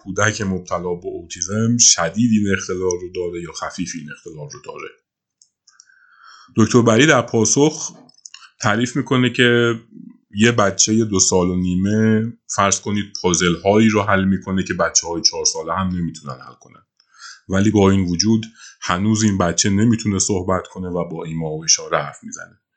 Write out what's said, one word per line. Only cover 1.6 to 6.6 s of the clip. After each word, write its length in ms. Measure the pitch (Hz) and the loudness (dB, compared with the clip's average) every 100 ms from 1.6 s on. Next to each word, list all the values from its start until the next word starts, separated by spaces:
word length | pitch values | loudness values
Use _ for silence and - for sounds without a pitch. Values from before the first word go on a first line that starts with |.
| 113 120 | 0 4
شدید 500 | - - 85 196 120 | 4 2 0 2 2
این 240 | 107 101 95 | 4 2 -2
اختلال 440 | - 92 92 90 | -2 -4 -2 -2
رو 100 | 90 | -6
داره 280 | 92 87 87 | -8 -6 -8
یا 100 | 82 | -10
خفیف 400 | - 80 - 85 | -10 -10 -8 -10
این 140 | 85 73 | -10 -14
اختلال 360 | 73 - 78 73 | -16 -18 -16 -16
رو 100 | 73 | -16
داره. 240 | - 73 78 - _ _ _ _ _ _ _ _ _ _ _ _ - - - | -18 -16 -16 -18 _ _ _ _ _ _ _ _ _ _ _ _ -20 -20 -8
دکتر 260 | - | -2